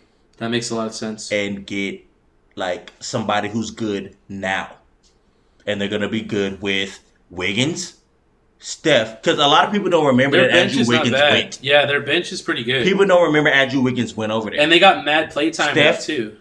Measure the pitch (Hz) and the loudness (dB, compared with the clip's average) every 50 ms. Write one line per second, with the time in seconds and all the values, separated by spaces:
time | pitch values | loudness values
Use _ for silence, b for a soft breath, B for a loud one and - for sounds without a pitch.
0 | _ _ _ _ _ _ _ - 117 117 117 120 117 - 117 113 113 110 107 - | _ _ _ _ _ _ _ -10 -6 -4 -4 -4 -4 -4 -4 -4 -6 -6 -6 -8
1 | 117 110 110 107 - - 107 104 101 101 104 98 98 - 101 101 98 98 95 95 | -8 -8 -8 -10 -8 -4 -2 -2 -2 -4 -6 -8 -10 -8 -8 -6 -6 -6 -8 -10
2 | - _ _ _ _ _ _ _ _ _ _ - 98 92 90 87 - - - _ | -16 _ _ _ _ _ _ _ _ _ _ -8 -6 -6 -6 -6 -10 -16 -20 _
3 | - - - 120 107 101 104 104 104 101 101 117 107 92 - - 113 107 101 98 | -12 -8 -6 -6 -4 -2 -2 -2 -2 -4 -4 -6 -6 -6 -8 -6 -6 -4 -4 -6
4 | 95 98 - _ _ - 101 98 95 92 95 92 82 - - - _ _ _ _ | -8 -10 -16 _ _ -16 -12 -8 -6 -4 -4 -6 -6 -10 -14 -20 _ _ _ _
5 | _ _ _ _ _ _ _ _ _ _ _ _ _ - 104 98 101 101 104 104 | _ _ _ _ _ _ _ _ _ _ _ _ _ -6 -4 -4 -4 -4 -4 -4
6 | 101 101 104 113 98 - 110 101 98 98 98 92 101 101 98 98 98 95 - - | -4 -4 -4 -4 -6 -4 -2 -2 -2 -2 -4 -6 -4 -4 -2 -2 -4 -6 -8 -14
7 | _ _ _ _ _ _ 85 87 90 92 101 104 127 156 175 - - - - _ | _ _ _ _ _ _ -10 -6 -6 -4 -2 -2 -2 -2 -2 -6 -8 -12 -14 _
8 | _ _ _ _ _ _ _ _ _ _ _ _ - - - - - 160 147 123 | _ _ _ _ _ _ _ _ _ _ _ _ -16 -14 -12 -4 0 2 2 2
9 | 110 110 - - - 170 160 - 147 143 147 165 185 202 202 208 180 185 175 165 | 2 -2 -6 -6 -2 0 0 2 4 4 4 4 4 2 0 -2 0 2 2 2
10 | 151 143 127 123 131 143 143 - - 127 110 - - - - - - 113 120 120 | 4 4 4 4 4 4 4 4 4 4 4 4 2 2 2 0 0 2 2 2
11 | - 123 113 135 143 147 135 120 107 - - - - 131 143 147 143 131 143 143 | 2 2 2 2 2 4 2 2 0 -4 -8 -8 -2 2 4 4 4 2 0 -2
12 | - - 147 170 175 - 190 - - - 165 143 117 113 127 135 117 185 190 180 | -2 -2 -2 -2 -2 -4 -8 -8 -6 -6 -6 -4 -2 -2 0 0 2 2 2 2
13 | 196 196 185 175 175 156 151 151 151 151 135 139 135 123 123 139 127 127 123 127 | 4 4 4 4 4 4 4 2 2 4 4 2 2 2 2 0 0 0 0 -2
14 | 117 104 - 110 110 107 107 113 110 104 - 147 147 156 170 170 151 170 175 147 | -4 -4 -4 -6 -4 -2 -2 -2 -4 -2 -2 0 2 4 4 6 6 6 6 4
15 | 139 143 151 160 160 156 - 147 151 160 156 - 165 147 139 147 147 151 - - | 2 0 0 0 0 -2 -4 -4 -2 -2 -2 -2 -2 0 2 2 4 2 2 0
16 | - - 156 143 113 107 - - | -4 -6 -6 -6 -6 -8 -10 -16